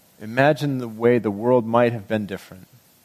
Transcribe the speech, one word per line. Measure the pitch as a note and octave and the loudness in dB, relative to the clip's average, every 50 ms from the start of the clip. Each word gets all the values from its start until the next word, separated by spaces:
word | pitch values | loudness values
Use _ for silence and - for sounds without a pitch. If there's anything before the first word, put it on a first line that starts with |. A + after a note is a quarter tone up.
| _ _ _ - | _ _ _ -18
imagine | G#2+ G#2+ A#2 C3 C#3 D3+ D3+ C3+ D3 C#3+ C3+ B2+ | -14 -6 0 2 4 4 2 2 -2 -4 -4 -4
the | A#2+ A#2 | -6 -8
way | A2 G#2+ A#2 A#2+ B2 A#2 | -4 0 2 4 4 4
the | G2+ G#2+ | 2 -2
world | G2+ G2+ A2+ B2 B2+ B2 A2 | -4 -2 0 2 2 2 2
might | A2+ A2+ A#2+ B2 A#2 | 2 2 2 2 2
have | A#2+ A2 G2 | -2 -4 -6
been | - A2 G#2+ G#2 | -6 -6 -6 -6
different. | F#2 G2 F2 - - F#2+ F#2+ F#2 _ _ B2 _ _ _ _ | -6 -10 -12 -14 -16 -20 -20 -20 _ _ _ _ _ _ _